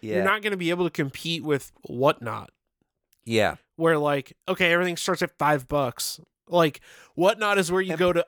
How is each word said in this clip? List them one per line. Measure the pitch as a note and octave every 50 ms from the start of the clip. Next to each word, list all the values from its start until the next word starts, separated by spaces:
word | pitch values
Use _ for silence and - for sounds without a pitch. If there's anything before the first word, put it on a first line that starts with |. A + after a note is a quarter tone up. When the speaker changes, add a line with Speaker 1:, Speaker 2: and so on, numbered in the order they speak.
Speaker 1:
Yeah. | - A2 G#3+
Speaker 2:
you're | G3+ F#3+
not | G3 G3+ G#3+
gonna | G3+ G#3+ G3+ F#3
be | F3 E3
able | F3 F3 F3+
to | E3+
compete | - - D3+ C3+ - - - D#3+ E3+ E3 C3
with | D3+ D3 C3+ - - _ _ -
Whatnot. | - - A#2+ C3 D3 D#3 - A#2+ A2+ G#2+ G#2+ G2+ - _ _ _ _ _ _ _ _ _ _ _ _ _ _ -
Speaker 1:
Yeah. | A2+ A2+ A2 G#2 F2+ D2+ - _ _ _
Speaker 2:
Where, | - E3 E3 E3 D3+
like, | D3 D3 C#3+ C#3 C3 - - _ - -
okay, | F#3+ F3+ F#3 E3+
everything | E3+ F3 F3+ F3+ E3+ D#3+
starts | - - F#3 - F3+
at | E3+ _ -
five | D3 D3 D3+ C#3+ B2+ -
bucks. | D3 C#3+ C#3 B2 - - - - - - - _ _ _ _ -
Like, | E3 F3 E3 D#3 C3 - _ - - - - _ -
Whatnot | - F3 F#3+ A3+ G#3+ G#3+ G#3 G3+ G3
is | F#3 D#3
where | F3+ F#3+
you | F#3+ F#3
Speaker 1:
And | D#3+ D#3
Speaker 2:
go | F3+ F3+ F3
to | E3+ E3+